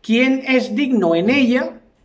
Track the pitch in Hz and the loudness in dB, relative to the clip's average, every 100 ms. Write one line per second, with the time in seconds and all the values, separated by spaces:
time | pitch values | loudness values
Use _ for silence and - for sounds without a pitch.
0 | - 226 262 269 - 254 202 208 285 247 | 0 0 2 0 0 -2 0 -4 -2 0
1 | 175 165 190 285 247 247 - - _ _ | 2 0 0 2 2 0 -4 -12 _ _